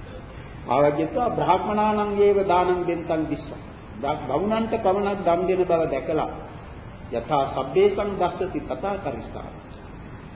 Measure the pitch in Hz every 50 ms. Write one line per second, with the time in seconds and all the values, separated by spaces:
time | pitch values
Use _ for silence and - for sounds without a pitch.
0 | - - - - - - - - - - - - - - 120 139 147 147 147 151
1 | 160 151 - 254 247 226 - 151 151 160 180 190 208 214 208 208 214 214 208 208
2 | 208 208 202 202 202 202 196 196 180 - 175 180 180 175 180 175 175 170 170 165
3 | 160 - 160 160 156 147 147 139 - - - - - - - - - - - 104
4 | 127 139 151 151 - 131 131 151 185 214 220 226 226 - - 226 220 190 190 202
5 | 202 196 202 196 180 175 170 170 180 175 185 180 180 180 170 165 160 151 147 135
6 | - - 160 151 127 - - - - - - - - - - - - - - -
7 | - - 120 117 113 - 156 139 135 - - 139 131 - - 185 202 202 196 208
8 | 202 202 196 170 180 175 170 - 190 - - 151 - - 131 - - 196 202 -
9 | - 143 127 113 101 - - 110 - 113 - - - - - - - - - -
10 | - - - - - - -